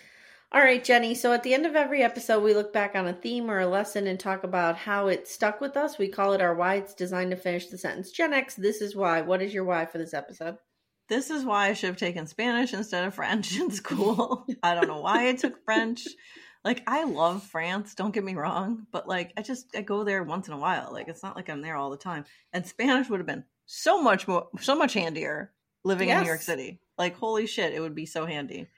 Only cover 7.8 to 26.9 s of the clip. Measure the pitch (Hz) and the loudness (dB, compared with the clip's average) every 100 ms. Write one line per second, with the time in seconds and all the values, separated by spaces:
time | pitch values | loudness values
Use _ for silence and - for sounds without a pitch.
7.8 | 156 - 190 - 320 277 254 - 202 214 | -8 -8 -6 -2 0 0 -2 -2 0 0
8.8 | 208 202 180 165 170 185 202 202 185 170 | -4 0 2 2 2 0 0 -2 0 0
9.8 | 165 165 160 147 - 185 165 - _ _ | -2 -6 -6 -6 -8 -10 -10 -10 _ _
10.8 | _ _ - 226 269 302 262 202 196 214 | _ _ -4 -2 -2 -2 0 2 2 2
11.8 | 185 185 175 175 156 - 240 233 247 196 | -2 -2 -4 -4 -8 -4 0 2 0 -2
12.8 | 220 180 185 - - 208 - 196 359 196 | -4 -2 -2 -2 -2 -2 -2 -2 -2 -2
13.8 | - 233 202 214 240 247 - - 175 170 | -4 0 2 2 0 -2 -6 0 2 2
14.8 | 175 151 160 220 247 254 254 - - 220 | 2 0 2 4 4 2 -2 -2 0 2
15.8 | 226 240 - - - - - _ 208 240 | 2 -4 -10 -16 -20 -20 -20 _ -2 -2
16.8 | - 277 311 151 165 190 - 165 170 196 | 0 0 0 2 2 0 -6 -4 -2 -4
17.8 | 202 - 208 214 190 180 156 170 196 226 | -6 -4 -2 -2 -4 -2 -2 -2 -2 -4
18.8 | - 180 - 180 175 202 202 254 - 214 | -6 -8 -4 -4 -4 -8 -8 -8 -8 -8
19.8 | 202 208 208 196 151 175 180 147 160 165 | -4 -2 0 -2 -2 -6 -6 -4 -2 -2
20.8 | - - - 165 196 - 175 147 160 151 | -4 -10 -10 -12 -12 -10 -10 -8 -6 -6
21.8 | 139 143 185 156 143 _ _ 180 175 - | -6 -8 -8 -8 -10 _ _ -8 -8 -2
22.8 | 262 262 240 196 156 - - _ - - | 2 2 2 -2 -4 -8 -10 _ -18 -2
23.8 | 311 381 254 190 - 175 - - - 294 | 4 6 6 4 2 -2 -2 -4 0 2
24.8 | 277 214 165 156 147 151 196 _ _ _ | 2 0 -2 -4 -6 -6 -10 _ _ _
25.8 | 190 185 185 330 170 160 - 147 127 180 | -2 2 4 4 2 0 -2 -4 -6 -14
26.8 | _ | _